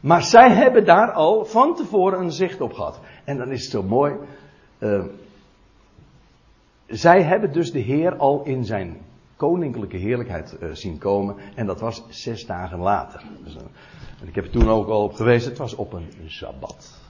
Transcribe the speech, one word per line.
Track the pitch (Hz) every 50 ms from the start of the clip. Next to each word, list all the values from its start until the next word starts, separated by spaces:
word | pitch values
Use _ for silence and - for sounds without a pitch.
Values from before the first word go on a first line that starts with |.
Maar | - 135 165 170
zij | 165 - - 226 247 254
hebben | 190 196 - 254 247 233 202
daar | 175 170 185 220 233
al | - 175 156 165 208 220 208
van | - 214 226 262 311 339
tevoren | 349 285 180 208 202 180 196 190 185
een | 185 170
zicht | 151 139 190 175 - -
op | 139 110
gehad. | - - 85 73 - - - - - - _
En | - 139
dan | 131 123 131
is | 135 131
het | - -
zo | - 110
mooi. | 95 95 107 127 143 147 139 - - - - - - - _ _ _ _ _ _
Eh, | - 107 104 98 90 - - - - - _ _ _ _ _ _ _ _ _ _ _ _ _ - _ _ _ _ _ _ _ _ _ _ _ _ _ _ _ _ _
zij | _ 113 107 - 170 175 196
hebben | 180 147 180 214 214 175
dus | 139 165 170 -
de | - 143
Heer | 110 107 135 147 165 180 175
al | 156 - 135 143 143 143
in | 151 135 127 120
zijn | 101 113 101 92 85 80 - - - - _ _ _ _
koninklijke | _ - 147 175 180 170 139 120 120 104 92 90
heerlijkheid, | 92 92 104 123 120 120 - 90 82 78 - - -
eh, | 87 80
zien | 73 - - 95 80 73
komen. | - 98 101 101 98 101 101 - - - -
En | - 113
dat | 98 92 87
was | 110 117 110 - - -
zes | - - - 123 113 101 -
dagen | - 92 90 90 87 90 87
later. | 87 95 101 87 65 - - - - - - 67 65
Dus, | - 76
eh, | - - - - - - - - - - - - -
en | - 87
ik | 85
heb | 98 95
er | 92
toen | - 120 113 110
ook | 110 110 101 101
al | 110 107
op | 104 98 -
gewezen. | - 110 120 120 120 120 139
Het | 139 -
was | 139 120 -
op | - 104 -
een | - 90 82 78 - - 82
Sabbat. | 80 - - - - - 67 - - - - - - - - -